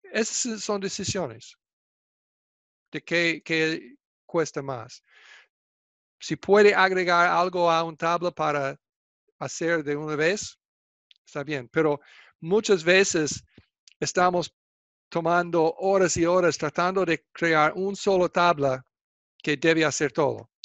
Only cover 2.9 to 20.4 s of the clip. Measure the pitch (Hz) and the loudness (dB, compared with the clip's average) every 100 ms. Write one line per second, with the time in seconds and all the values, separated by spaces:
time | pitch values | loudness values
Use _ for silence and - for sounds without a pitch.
2.9 | 156 - 170 170 160 - 160 160 165 247 | -14 -4 0 0 -2 -4 -2 -2 -4 -12
3.9 | 277 _ _ - 170 151 151 135 127 113 | -20 _ _ -6 -4 -4 -6 -8 -10 -12
4.9 | - _ _ - - _ _ _ _ _ | -20 _ _ -20 -20 _ _ _ _ _
5.9 | _ _ _ - 156 - 202 208 190 190 | _ _ _ -10 -8 4 6 6 6 2
6.9 | 185 175 170 175 170 185 180 170 165 165 | 2 2 4 4 2 0 0 2 2 -2
7.9 | 156 165 170 175 160 156 147 135 143 _ | -4 -2 -2 -4 -2 -2 -2 -4 -8 _
8.9 | _ _ _ _ _ 135 - 165 170 147 | _ _ _ _ _ -12 -6 -2 -2 -2
9.9 | 147 156 151 160 208 - _ _ _ _ | -6 -4 -2 0 -2 -8 _ _ _ _
10.9 | _ _ _ _ 151 139 143 - 156 160 | _ _ _ _ -10 -8 -8 -4 0 0
11.9 | 143 _ - - _ 160 208 226 190 165 | 0 _ -20 -20 _ -2 0 2 2 4
12.9 | 190 196 170 151 - _ - _ _ - | 4 4 0 -2 -6 _ -20 _ _ -20
13.9 | _ 147 - 180 175 160 _ _ _ _ | _ -4 2 2 2 -6 _ _ _ _
14.9 | _ _ 170 165 175 175 170 160 - 190 | _ _ -4 0 0 2 0 0 0 0
15.9 | 196 180 - 165 185 175 - 151 - 180 | 2 2 2 2 2 2 0 -4 -2 -2
16.9 | 190 175 156 _ - 165 156 156 180 196 | -2 -2 -4 _ -4 0 4 2 0 -6
17.9 | 196 202 185 175 185 175 156 139 131 _ | -4 0 2 2 2 2 2 0 -2 _
18.9 | _ _ _ _ _ - 143 165 160 156 | _ _ _ _ _ -6 0 2 2 0
19.9 | - 147 - 139 110 | 0 -2 0 -2 -2